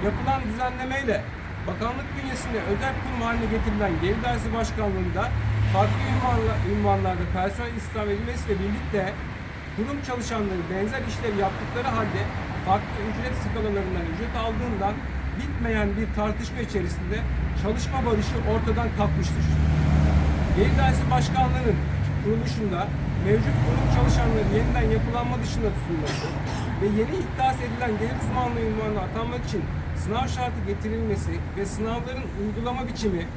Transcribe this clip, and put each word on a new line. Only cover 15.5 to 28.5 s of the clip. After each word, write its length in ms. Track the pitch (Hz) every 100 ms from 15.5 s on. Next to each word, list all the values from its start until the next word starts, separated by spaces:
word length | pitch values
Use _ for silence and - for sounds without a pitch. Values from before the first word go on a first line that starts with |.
| - 226 220 208 202
bir 100 | 220 -
tartışma 440 | 208 214 233 247
içerisinde 580 | 226 202 175 - 185 208 - - - -
çalışma 420 | 196 233 - 269 240
barışı 320 | 214 208 226 214
ortadan 340 | 214 - 220 233 -
kalkmıştır. 480 | 208 - - - - - - - - - - - - - - -
Gelir 160 | - -
İdaresi 360 | 196 190 -
Başkanlığı'nın 680 | 247 - 269 254 247 240 196 - - - -
kuruluşunda 640 | 196 226 233 - 214 175 202 - - - 190
mevcut 300 | 214 - -
kurum 240 | - - - -
çalışanları 520 | 127 - - 110 143 143
yeniden 300 | - 247 226 220
yapılanma 380 | 208 233 240 254
dışında 260 | 240 - 220 180
tutulması 500 | - 170 147 139 - - - - - -
ve 40 | 196
yeni 300 | 208 233 370
iddias 340 | - - 262 262 247
edilen 280 | 226 247 208
gelir 180 | 233 -
uzmanlığı 460 | - 247 247